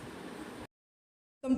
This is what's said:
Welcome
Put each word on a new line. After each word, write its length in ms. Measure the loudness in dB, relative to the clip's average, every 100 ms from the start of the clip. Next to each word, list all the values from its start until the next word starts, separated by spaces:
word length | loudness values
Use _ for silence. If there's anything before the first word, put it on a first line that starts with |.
| -8 -8 -8 -8 -8 -10 -12 _ _ _ _ _ _ _
Welcome 140 | 4